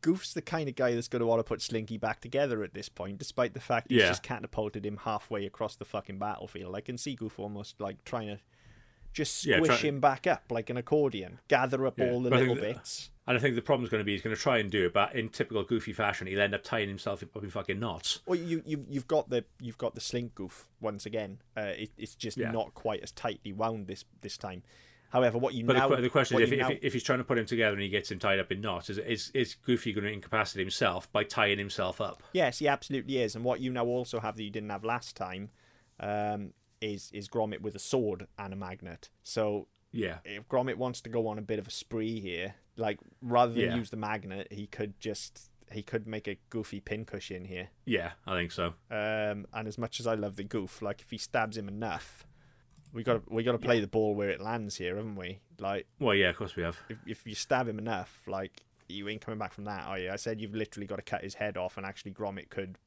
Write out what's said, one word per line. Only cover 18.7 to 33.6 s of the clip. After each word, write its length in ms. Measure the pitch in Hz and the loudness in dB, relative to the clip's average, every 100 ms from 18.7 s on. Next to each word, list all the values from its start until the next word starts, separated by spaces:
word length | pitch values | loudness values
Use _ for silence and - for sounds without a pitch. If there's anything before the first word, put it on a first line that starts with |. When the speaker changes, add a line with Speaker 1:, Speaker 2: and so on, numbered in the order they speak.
| 151 139 | -6 -4
Speaker 1:
you've 200 | 139 127 | -6 2
got 220 | 156 - | 2 4
the, 140 | 123 110 _ | 0 -2 _
you've 180 | 123 110 | -12 -4
got 160 | 117 - | -4 -4
the 60 | |
Slink 340 | - 123 120 - | -4 -4 -4 -8
Goof 340 | 92 - - _ | -10 -10 -20 _
once 260 | 110 104 104 | -4 -4 -4
again. 320 | 110 104 98 _ - | -4 -4 -8 _ -6
Uh, 160 | 104 92 | -4 -4
it, 140 | 107 - | -6 -8
it's 160 | 110 - | -14 -8
just 220 | 113 117 | -8 -2
Speaker 2:
Yeah. 140 | 117 | -2
Speaker 1:
not 240 | 113 107 - | 0 -2 -2
quite 260 | 110 104 | -2 -2
as 100 | - | -6
tightly 400 | - 120 104 - | -6 -6 -6 -8
wound 340 | 98 113 113 95 | -2 -2 -2 -6
this, 180 | 98 - _ | -10 -12 _
this 160 | 104 - | -12 -8
time. 240 | 101 92 - - - - _ | -8 -10 -16 -20 -20 -20 _
However, 280 | 123 127 117 | 6 6 4
what 160 | 127 | 0
you 100 | 127 117 | 0 4
Speaker 2:
But 80 | |
the 60 | 127 | 6
Speaker 1:
now, 80 | 135 135 | 6 4
Speaker 2:
que-, 60 | |
the 80 | 123 | 4
question 260 | 143 131 113 | 4 6 6
Speaker 1:
what 80 | |
Speaker 2:
is, 80 | 117 | 6
if, 60 | 135 | 6
Speaker 1:
you 60 | 131 | 2
Speaker 2:
if, 40 | |
Speaker 1:
now 80 | - | 2
Speaker 2:
if 120 | - | 0
he's 80 | 123 | -2
trying 180 | - 127 | 0 0
to 40 | |
put 140 | 123 123 | 2 0
him 60 | 107 | 2
together 280 | 117 110 | 4 4
and 80 | 101 | 4
he 60 | 101 | 0
gets 220 | 101 - | 0 0
him 80 | 98 | -2
tied 200 | 104 98 | 2 2
up 120 | 92 | 2
in 80 | 95 | -2
knots, 280 | 104 90 - | -2 -4 -4
is, 80 | 101 | -6
is, 320 | 104 113 - | -2 -2 -2
is 220 | 135 123 - | -2 -2 -2
Goofy 380 | - 120 - | 2 2 2
gonna 160 | 104 104 | -2 -2
incapacitate 500 | 107 - 110 104 98 | -4 -2 2 2 0
himself 520 | 95 - 107 90 - | -2 2 2 2 0
by 120 | 104 | 0
tying 340 | 107 - 107 101 | 0 4 4 4
himself 420 | 101 - 92 90 | 0 -2 -2 0
up? 200 | 101 - - | -4 -6 -4
Speaker 1:
Yes, 260 | 180 147 - | 2 2 4
he 80 | 147 | 2
absolutely 500 | 139 - 139 - 135 | 2 0 -4 -2 0
is. 140 | 117 107 | 0 0
And 80 | |
what 180 | 120 123 | 0 0